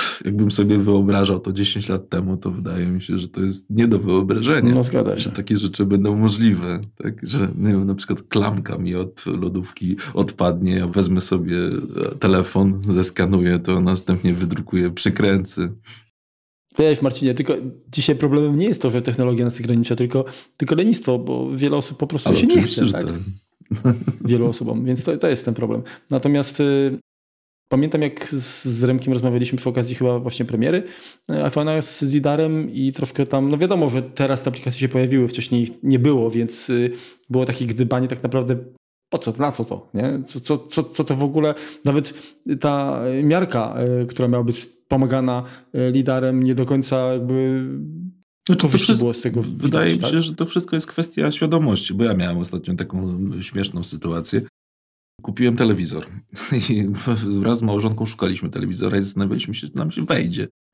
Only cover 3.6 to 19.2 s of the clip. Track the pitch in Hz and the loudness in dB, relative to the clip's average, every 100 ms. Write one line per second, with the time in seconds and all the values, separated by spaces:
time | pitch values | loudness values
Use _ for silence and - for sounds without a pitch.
3.6 | - 107 117 101 98 95 98 110 120 151 | -2 2 4 2 4 2 2 2 2 4
4.6 | 120 127 123 123 104 101 - - 101 104 | 6 4 4 2 0 0 -2 -4 -2 0
5.6 | 101 92 101 98 104 104 110 101 113 92 | 0 0 2 4 4 4 4 4 4 4
6.6 | 87 87 104 - 110 110 - - 98 - | 0 -6 -8 -10 -10 -8 -4 -2 -2 0
7.6 | 101 101 98 98 - 98 - 110 104 98 | 2 2 2 -2 -4 -6 -2 0 0 -2
8.6 | - 78 90 90 90 - - 87 90 90 | -4 -4 -4 -4 -6 -8 -6 -4 -2 -4
9.6 | 92 - 90 95 - 95 98 - 90 87 | -6 -6 -4 -4 -4 -2 -2 0 0 2
10.6 | 92 92 87 95 90 92 - 92 85 87 | 0 0 0 2 2 2 0 -2 0 -2
11.6 | 87 - - - - - 92 95 87 95 | -2 -4 -6 -6 -6 0 2 4 2 2
12.6 | 98 95 101 92 90 - 92 95 90 87 | 2 2 0 2 2 0 2 4 4 2
13.6 | 87 92 90 92 - 92 90 87 87 82 | 2 2 2 2 0 0 2 0 0 -2
14.6 | - 90 87 85 - - 104 98 92 - | -2 0 0 0 0 2 2 2 0 -4
15.6 | 87 104 - - _ _ _ _ _ _ | -6 -8 -18 -20 _ _ _ _ _ _
16.6 | _ - 156 143 139 120 135 123 143 135 | _ 2 4 4 0 0 0 0 0 -2
17.6 | 127 - - - 135 139 147 147 147 143 | -4 -12 -8 0 0 2 2 2 2 2
18.6 | 202 220 131 120 123 120 | 2 0 0 0 0 0